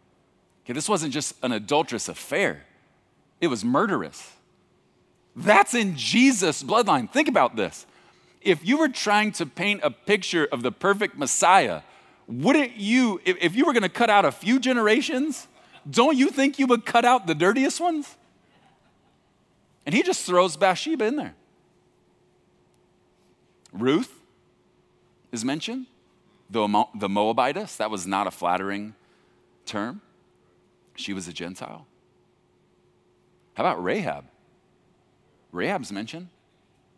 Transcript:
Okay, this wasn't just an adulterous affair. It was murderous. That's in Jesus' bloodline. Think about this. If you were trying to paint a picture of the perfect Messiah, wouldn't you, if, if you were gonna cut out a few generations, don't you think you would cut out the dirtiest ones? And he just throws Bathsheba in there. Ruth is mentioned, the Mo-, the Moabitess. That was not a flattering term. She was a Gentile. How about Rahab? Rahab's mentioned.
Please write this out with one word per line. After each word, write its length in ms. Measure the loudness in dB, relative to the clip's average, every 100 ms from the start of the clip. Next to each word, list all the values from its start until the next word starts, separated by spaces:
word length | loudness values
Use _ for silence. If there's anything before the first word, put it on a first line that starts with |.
| _ _ _ _ _ _
Okay, 80 | -10
this 160 | -6 -2
wasn't 240 | -2 -2
just 220 | -6 -8 -6
an 100 | -4
adulterous 560 | -4 0 0 0 -4 -8
affair. 560 | -12 -6 -2 -2 -4 -14 _ _ _ _ _ _ -4
It 60 | -2
was 180 | -2
murderous. 680 | 0 2 2 -2 -6 -12 -20 -20 _ _ _ _ _ _ _ _ _ -4
That's 360 | 2 4 4
in 240 | 0 -2 -4
Jesus' 640 | 0 4 4 4 0 -2
bloodline. 480 | 0 2 2 0 0
Think 180 | -2 2
about 260 | 4 2
this. 320 | 0 -4 -6 -20 _ _ _ _ _
If 260 | 0 0 2
you 120 | 2
were 100 | 0
trying 440 | 0 0 2 2
to 140 | -2 -8
paint 340 | -4 -4 0
a 60 | -2
picture 580 | -4 0 0 0 -2 0
of 120 | -2
the 100 | -4
perfect 440 | -2 0 0 -2 -4
Messiah, 640 | -4 2 6 6 4 -2 -10 -20 _ _ -12
wouldn't 500 | -2 2 4 2 -4
you, 440 | 0 2 2 0
if, 120 | -2 0
if 140 | 0
you 100 | 2
were 80 | 2
gonna 160 | 2 0
cut 220 | 0 4
out 140 | 4
a 80 | 4
few 260 | 0 0 0
generations, 880 | 2 2 4 2 0 -2 -4 -6 -12 _ _ -20 -4
don't 280 | 2 4 4
you 120 | 2
think 300 | 2 0 2
you 80 | 2
would 180 | 2
cut 200 | 2 2
out 220 | 4 4 2
the 80 |
dirtiest 460 | 0 2 2 0 0
ones? 360 | -2 -2 -6 -16 _ _ _ _ _ _ _ _ _ _ _ _ _ _ _ _ -2
And 80 |
he 80 | 0
just 240 | 2 -2 2
throws 300 | 2 2 2
Bathsheba 480 | 0 2 -2 -2
in 120 | -2 -2
there. 180 | -8 -12 _ _ _ _ _ _ _ _ _ _ _ _ _ _ _ _ _ _ _ _ _ _ _
Ruth 400 | -4 0 0 -2 -12 _ _ _ _ _ _ _ _ _ _ _
is 120 | -6
mentioned, 420 | -4 -4 -6 -10 -12 _ _ _ _ _ -6
the 180 | -2 2
Mo-, 220 | 2 0
the 140 | -4 -4
Moabitess. 680 | 0 0 0 0 -2 -8 -6
That 140 | -6
was 160 | -6 -4
not 200 | -2 -2
a 40 |
flattering 640 | -2 -2 -2 -2 -8 -10 -16 _ _ _ _ _ _
term. 380 | -10 -8 -8 -10 _ _ _ _ _ _ _ _ _
She 180 | -14 -10
was 140 | -10 -10
a 40 |
Gentile. 540 | -10 -12 -12 -14 -16 -20 _ _ _ _ _ _ _ _ _ _ _ _ _ _ _ _
How 100 | -4
about 180 | -2 -2
Rahab? 420 | -2 -2 -4 -8 -12 _ _ _ _ _ _ _ _ _ _ _ _
Rahab's 380 | -6 -4 -4 -6
mentioned. 380 | -10 -12 -14 -18 _ _ _ _ _ _